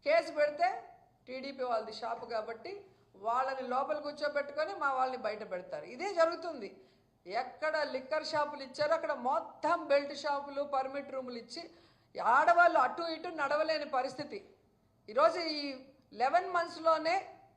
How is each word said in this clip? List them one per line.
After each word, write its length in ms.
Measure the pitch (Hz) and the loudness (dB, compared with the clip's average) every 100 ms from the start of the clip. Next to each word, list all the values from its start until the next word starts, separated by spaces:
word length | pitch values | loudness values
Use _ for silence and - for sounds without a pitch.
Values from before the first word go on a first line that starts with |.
| 285 | 4
కేసు 240 | 330 330 302 | 4 4 0
పెడితే 300 | 294 294 349 427 - - _ _ - | 0 2 0 0 -10 -20 _ _ -12
టీడీపీ 380 | 262 269 269 254 | -10 -10 -6 -2
వాళ్ళది 240 | 226 214 220 | -2 -4 -8
షాపు 260 | 233 233 240 | -6 -6 -6
కాబట్టి 400 | 226 214 226 339 403 - _ _ 190 202 | -6 -6 -10 -12 -14 -16 _ _ -10 -2
వాళ్ళని 380 | 240 262 269 247 | 0 0 -2 -2
లోపల 260 | 254 285 294 294 | -2 0 -2 -4
కూర్చోబెట్టుకొని 680 | 294 294 285 285 294 320 392 | -4 -2 -2 -4 -4 -4 0
మా 60 | 285 262 | 0 2
వాళ్ళని 220 | 254 254 208 | 0 0 -4
బయట 160 | 208 202 | -6 -6
పెడతారు. 340 | 180 180 151 160 | -8 -8 -10 -10
ఇదే 140 | 247 381 349 | -6 -4 4
జరుగుతుంది. 520 | 330 339 339 294 196 - - _ _ _ 170 | 4 4 -6 -8 -10 -14 -20 _ _ _ -6
ఎక్కడ 500 | 208 254 - 311 311 277 | -4 -4 -4 -2 0 -2
లిక్కర్ 360 | 254 254 311 302 | -4 -4 -4 0
షాపులు 300 | 311 294 262 269 | 0 0 -2 -12
ఇచ్చారో 240 | - 302 320 | -2 0 2
అక్కడ 140 | 320 277 240 | 0 -2 0
మొత్తం 480 | 302 330 - 302 339 311 | 0 -2 -4 0 0 4
బెల్ట్ 240 | 277 285 285 | 2 2 -6
షాపులు, 380 | 302 285 285 277 285 | -2 -2 -4 -6 -2
పర్మిట్ 400 | 277 262 277 269 | -2 -2 -6 -8
రూములు 240 | 262 254 240 | -8 -8 -10
ఇచ్చి 180 | 220 330 339 - _ _ _ - 185 | -12 -14 -14 -20 _ _ _ -2 4
ఆడవాళ్ళు 440 | 254 320 339 349 320 254 | 6 8 8 8 8 4
అటు 200 | - 339 | 2 -6
ఇటు 160 | 320 349 311 | -6 -8 -4
నడవలేని 480 | 277 294 320 311 294 262 | 0 2 2 0 0 -2
పరిస్థితి. 420 | 262 269 294 202 - _ _ _ _ _ - | -2 -4 -10 -10 -14 _ _ _ _ _ -6
ఈరోజు 320 | 220 320 349 330 302 | 4 4 4 -2 -4
ఈ 60 | 285 262 - _ _ 202 | -4 -8 -12 _ _ 0
లెవెన్ 320 | 247 339 381 | 2 4 2
మంత్స్లోనే 640 | 349 339 - 320 320 311 370 - - - | 0 0 0 4 4 4 0 -2 -16 -20